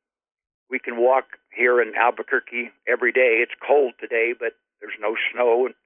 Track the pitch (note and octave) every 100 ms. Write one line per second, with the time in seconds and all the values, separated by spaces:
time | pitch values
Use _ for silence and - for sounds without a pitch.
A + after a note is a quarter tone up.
0 | _ _ _ _ _ _ _ C3 - A#2+
1 | B2 C3 - - _ - B2 B2 A2 G#2
2 | A#2+ A#2 - A#2+ - A#2+ A#2 - - A#2+
3 | B2 B2 B2+ A2+ A#2 - - D3 B2+ -
4 | A2 A#2 A#2 A#2+ A#2 - _ _ G#2 G#2+
5 | G#2+ A2+ - A#2 B2 A#2 C3 -